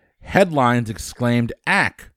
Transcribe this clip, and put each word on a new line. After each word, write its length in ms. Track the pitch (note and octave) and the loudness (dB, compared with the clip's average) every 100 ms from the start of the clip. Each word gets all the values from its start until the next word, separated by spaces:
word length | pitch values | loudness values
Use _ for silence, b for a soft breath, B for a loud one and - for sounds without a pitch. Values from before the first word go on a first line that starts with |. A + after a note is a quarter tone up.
| _ _ | _ _
Headlines 720 | - - G3 D3 B2 A#2+ A2 | -2 2 2 2 2 2 -2
exclaimed 600 | A2 - - A#2+ A#2+ A#2 - - | -8 -12 -4 0 0 -2 -4 -2
"Ack" 440 | F#3+ C3+ - - | 0 -2 -6 -20